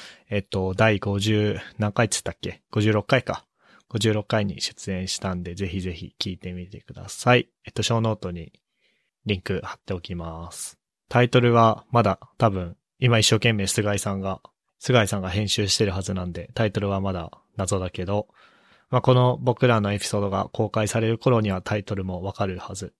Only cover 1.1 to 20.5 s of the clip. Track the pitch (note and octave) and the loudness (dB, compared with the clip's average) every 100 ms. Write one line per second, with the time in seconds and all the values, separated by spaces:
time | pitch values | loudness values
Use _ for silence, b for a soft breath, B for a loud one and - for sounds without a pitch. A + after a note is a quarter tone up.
1.1 | G2+ G#2 G#2+ G#2 G2+ B - G#2+ A2 A2+ | 0 2 2 2 -2 B -4 -2 0 0
2.1 | - - - F#2 - _ G#2+ G#2+ G#2 - | 0 -6 -8 -10 -12 _ 0 2 2 2
3.1 | - - - _ _ b b b - A2 | 0 0 -8 _ _ b b b -2 0
4.1 | G#2+ - A2 G2+ - - - - F#2 F#2 | 0 0 0 0 -4 -8 -8 -8 -6 -6
5.1 | - F#2+ F2+ E2+ E2+ F#2 F#2 F2+ E2 F#2 | -6 -6 -6 -8 -6 -6 -4 -6 -8 -12
6.1 | - G2+ F2+ F#2 F2+ F2 D#2+ - - F#2 | -10 -8 -8 -10 -12 -12 -16 -18 -16 -14
7.1 | - B2+ B2 - _ - - G#2 A#2 A2+ | -4 4 4 2 _ -12 -4 0 0 0
8.1 | G#2 F#2 F2 D#2 _ _ _ _ _ _ | -2 -6 -10 -12 _ _ _ _ _ _
9.1 | _ - F#2+ - F#2+ - - - F#2 - | _ -4 -4 -2 -4 -6 -12 -8 -8 -8
10.1 | F2 E2 E2 E2+ - - - _ _ - | -8 -8 -10 -12 -12 -14 -16 _ _ -2
11.1 | B2 B2 C3 A#2+ A#2 A2+ G#2 - A#2+ G#2 | 2 4 4 6 6 6 4 0 2 2
12.1 | F#2+ - - A2+ G2 E2+ - _ - B2+ | 0 -6 0 2 2 -6 -12 _ -2 2
13.1 | A2+ - A2 A#2+ G#2+ G2 - G#2 G2+ G#2 | 4 4 4 2 2 0 0 0 -2 -2
14.1 | G2 F#2+ F#2 - _ _ _ - B2 G2+ | -4 -4 -6 -12 _ _ _ 2 4 4
15.1 | G2+ F#2 G2 G#2 - G2 - G#2 F#2 F#2+ | 0 -2 -2 -2 0 0 2 0 0 -4
16.1 | F#2+ F2+ F2 - - A2 G2+ G2+ G2 G2 | -4 -6 -8 -8 -2 0 0 -2 -2 -2
17.1 | F#2 E2 - _ - F#2 G2 F2+ - F2+ | -4 -8 -16 _ -6 -2 -2 -4 -6 -2
18.1 | G#2 - b b b b b b B2+ - | -2 -2 b b b b b b 0 6
19.1 | B2+ B2 B2 B2 A#2 B2+ A2+ G2+ G2+ - | 6 6 2 0 2 4 4 2 -2 -2
20.1 | G#2 G2+ G2 - | -2 -2 -2 -4